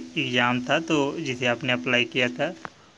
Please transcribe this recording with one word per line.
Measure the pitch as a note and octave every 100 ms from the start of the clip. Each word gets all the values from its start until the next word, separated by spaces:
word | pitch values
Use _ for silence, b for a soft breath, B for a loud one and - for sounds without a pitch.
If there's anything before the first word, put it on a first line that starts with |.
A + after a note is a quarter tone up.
| - E3
एग्जाम | C3 B2 B2 B2
था, | B2 D3
तो | E3 D#3 C#3 F3
जिसे | C#3 A#2+ B2
आपने | A#2+ C3
अप्लाई | B2 C3 B2 A#2+
किया | C3 B2
था | B2+ D3+ F3+ B B B